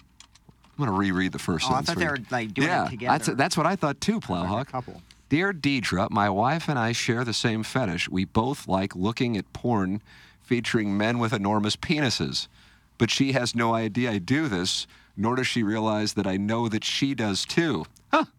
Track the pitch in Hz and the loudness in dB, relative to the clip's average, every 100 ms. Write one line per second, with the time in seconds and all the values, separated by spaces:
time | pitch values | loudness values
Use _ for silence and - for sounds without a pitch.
0 | _ - - _ - - _ - 131 95 | _ -20 -20 _ -20 -20 _ -6 -2 2
1 | 98 92 92 71 - 80 131 127 151 170 | 2 2 0 -2 -2 0 0 0 0 0
2 | 160 139 104 127 110 135 156 160 78 110 | -2 -2 -4 -4 -2 -2 0 0 -2 -2
3 | 117 151 - 131 147 170 156 196 147 139 | 0 0 2 0 2 2 2 2 0 0
4 | - 220 - 87 90 107 135 127 107 92 | -2 -2 -2 -2 -2 -2 -4 -6 -8 -14
5 | - - - 151 196 170 143 135 95 92 | -20 -20 0 2 2 0 0 0 0 0
6 | 107 107 101 98 123 160 156 135 113 113 | 0 2 2 2 2 0 0 0 0 0
7 | - 117 120 - 120 110 107 135 104 87 | 0 0 -2 0 0 0 -2 -2 0 -2
8 | - 90 98 113 127 143 - 95 98 90 | -2 -2 0 2 2 -2 -2 0 0 -2
9 | 101 113 123 113 - - 120 110 92 104 | -2 0 0 -2 -4 -4 0 0 0 -4
10 | - - - _ - 120 110 117 104 101 | -8 -20 -20 _ -2 0 2 0 2 2
11 | 107 120 110 110 98 107 104 - - 151 | 2 2 0 0 2 2 0 -2 -2 0
12 | 131 - 71 - - - - - _ - | 0 0 -2 -4 -8 -14 -20 -20 _ 0
13 | 113 - 135 127 120 117 117 113 110 104 | 2 2 2 2 0 0 2 2 0 0
14 | 123 101 87 143 156 92 92 - - - | 0 -2 0 0 2 0 0 -2 -6 -16
15 | _ - 110 127 123 123 101 110 110 107 | _ -4 0 0 0 0 0 0 0 0
16 | 107 104 98 95 104 117 113 107 - - | 0 -2 -2 -2 0 0 0 -2 -2 -2
17 | 135 123 110 92 - - 165 90 - - | -2 0 -2 -2 -2 0 0 -2 -6 -16
18 | _ 311 277 | _ 0 0